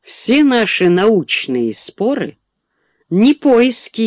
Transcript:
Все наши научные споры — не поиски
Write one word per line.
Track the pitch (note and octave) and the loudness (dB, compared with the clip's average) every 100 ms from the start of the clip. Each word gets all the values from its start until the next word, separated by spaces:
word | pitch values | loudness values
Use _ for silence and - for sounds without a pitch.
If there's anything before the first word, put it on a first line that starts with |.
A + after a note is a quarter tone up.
Все | - - - C4+ | -20 -16 -2 2
наши | D4 B3 G#3 - F3+ | 2 2 -2 0 0
научные | F3 G#3 G#3+ C#3+ - - B2+ A#2 | 2 2 0 -2 -8 -4 -4 -4
споры — | G#2+ - - G#3 C#4+ F3 - _ _ _ _ _ _ _ | -6 -16 -6 -4 -4 -6 -12 _ _ _ _ _ _ _
не | F3 A#3 | 2 2
поиски | D4 D4 A#3+ B3+ A#3+ - - | 2 2 2 2 -2 -12 -4